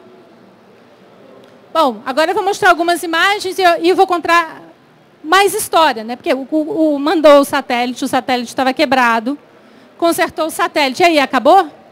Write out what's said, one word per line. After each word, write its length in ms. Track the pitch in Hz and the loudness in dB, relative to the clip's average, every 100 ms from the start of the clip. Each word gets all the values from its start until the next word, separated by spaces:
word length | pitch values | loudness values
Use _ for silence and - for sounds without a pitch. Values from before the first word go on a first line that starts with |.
| - - - - - - _ - _ - - - - - - - _ | -20 -20 -20 -20 -20 -20 _ -20 _ -20 -20 -20 -20 -20 -20 -20 _
Bom, 280 | 320 285 214 262 | -2 -2 -2 -8
agora 260 | 254 320 | -4 -2
eu 40 | 370 | -2
vou 100 | 370 | -4
mostrar 240 | 403 392 | 0 2
algumas 340 | 330 339 349 | 2 0 -2
imagens 560 | 359 330 381 403 370 349 | -2 -2 0 -2 -6 0
e 20 | |
eu, 220 | 359 330 | 0 2
e 80 | 330 | 0
vou 160 | 349 370 | 2 2
contar 560 | 349 339 339 320 - - - _ _ _ _ | 0 0 0 0 -10 -20 -20 _ _ _ _
mais 340 | 311 370 403 415 | 0 2 2 0
história, 480 | - 359 311 226 | -2 2 2 0
né? 120 | 220 247 | -8 -8
Porque 180 | 349 | -4
o, 140 | 262 262 | -4 -2
o, 460 | 311 302 320 311 285 | -4 -2 0 0 0
o 40 | |
mandou 420 | 285 330 302 285 | 0 2 6 6
o 20 | |
satélite, 600 | 277 294 - 240 247 240 262 | 4 -2 -4 -4 -4 -6 -4
o 20 | |
satélite 420 | 269 240 247 233 | -4 -2 -4 -4
estava 220 | - 262 | -4 -4
quebrado, 680 | 254 294 262 240 226 220 285 - _ - - - - | 0 0 2 2 0 -2 -8 -12 _ -20 -20 -20 -4
consertou 480 | 339 339 330 - 320 | -2 0 -4 -4 -6
o 60 | |
satélite. 500 | 311 349 330 277 254 | -4 -4 -2 -2 2
E 40 | 349 | 2
aí, 140 | 311 | 2
acabou? 480 | 262 262 240 381 320 - - | 0 0 4 4 2 -6 -16